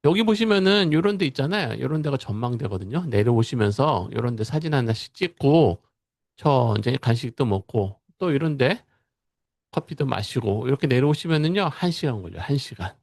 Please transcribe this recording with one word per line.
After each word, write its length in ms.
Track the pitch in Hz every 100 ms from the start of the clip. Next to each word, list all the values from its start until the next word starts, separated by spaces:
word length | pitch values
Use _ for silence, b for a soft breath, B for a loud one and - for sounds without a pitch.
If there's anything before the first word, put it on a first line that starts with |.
여기 180 | 143 190
보시면은 680 | 220 214 226 202 190 202 175
요런 260 | 156 202 202
데 60 | 156
있잖아요. 540 | 135 139 208 139 113
요런 220 | 127 156
데가 140 | 147 135
전망대거든요. 880 | - 104 120 117 101 95 98 147 175
내려오시면서 1040 | 104 110 120 113 123 104 104 147 117 -
요런 240 | 110 120 113
데 80 |
사진 300 | 107 156 160
하나씩 400 | 143 117 113 -
찍고 640 | - 175 _ 139 165 123 87 _ _ _ _ _ _
천천히 640 | 151 135 117 107 117 131
간식도 480 | 120 117 120 - 123
먹고 500 | 98 - 113 95 - _ _
또 140 | 180
이런 260 | 139 160 139
데 240 | 127 220 _ _ _ _ _ _ _ _ _
커피도 340 | - - 160 139
마시고 600 | 104 107 127 110 104 127
이렇게 200 | 139 147
내려오시면은요, 840 | 123 143 151 170 156 156 190 175
한 180 | - 180
시간 320 | 165 147 110
걸려요. 200 | 90 82
한 160 | 85 139
시간. 340 | - - 95 -